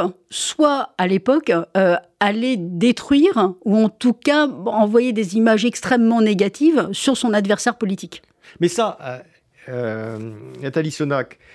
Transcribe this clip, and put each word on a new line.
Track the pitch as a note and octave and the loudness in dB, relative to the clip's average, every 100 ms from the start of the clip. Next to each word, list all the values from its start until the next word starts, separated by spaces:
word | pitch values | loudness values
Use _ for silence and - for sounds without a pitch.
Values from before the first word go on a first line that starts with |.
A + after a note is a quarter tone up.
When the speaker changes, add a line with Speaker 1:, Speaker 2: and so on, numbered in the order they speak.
| F#3 - _ | 0 -4 _
Speaker 1:
soit | - - - D4 C#4 - - | -10 -6 0 2 2 -4 -4
à | F#3 | 0
l'époque, | F#3+ A3 D4 - E3+ E3+ F#3+ | 0 2 2 2 -2 0 2
euh, | F#3 F3 - - | 2 2 -2 -4
aller | G3+ A3 B3+ A#3 | -2 0 -2 -2
détruire | E3+ F3 A#3+ - - C#4+ F4 A#3+ F#3+ F3+ | -4 0 2 0 0 4 4 2 0 -2
ou | A3 G#3+ | 0 2
en | G#3+ | 2
tout | - B3 | 0 -2
cas | - D4 D4+ C#4+ | 0 0 2 0
envoyer | - G#3 A3 G#3 A#3 B3+ | -2 -4 0 2 2 2
des | A3 F#3+ G#3+ | 0 -2 2
images | A3+ A3 | 2 2
extrêmement | A#3 - - B3 A3+ A#3 | 0 -4 -2 2 2 4
négatives | G#3+ G3 G3 - D#4 D4 F3 | 2 2 0 2 2 2 0
sur | G3+ - B3 | -2 -2 0
son | A#3+ | 0
adversaire | G#3 G3 G#3 B3 - | 0 0 0 -2 -4
politique. | G3+ G3 F3+ - _ _ - - | -4 -6 -10 -18 _ _ -20 -2
Speaker 2:
Mais | E3+ | 0
ça, | F3 G#3+ - | 0 -2 -4
euh, | C#3 B2+ - _ _ _ - | -12 -14 -16 _ _ _ -10
euh, | B2 A#2 A2 A2+ A2 A2+ G#2+ B2+ B2+ | -6 -6 -6 -8 -10 -12 -14 -18 -12
Nathalie | C#3 D#3 D#3 | -6 -4 -4
Sonac, | - D3 C#3 - - _ | -4 -4 -4 -6 -14 _